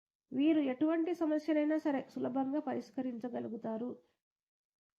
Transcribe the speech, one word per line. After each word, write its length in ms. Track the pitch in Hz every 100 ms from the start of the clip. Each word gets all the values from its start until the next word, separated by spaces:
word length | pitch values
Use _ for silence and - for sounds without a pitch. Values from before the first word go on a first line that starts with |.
| _ _ _
వీరు 280 | 254 294 311
ఎటువంటి 520 | 277 254 311 330 330 349
సమస్యనైనా 640 | 311 302 302 302 302 311
సరే 280 | 311 269 -
సులభంగా 500 | - 254 254 269 294
పరిష్కరించగలుగుతారు. 1300 | 294 247 - - 262 233 247 240 233 220 226 220 247 - _ _ _ _ _ _ _ _ _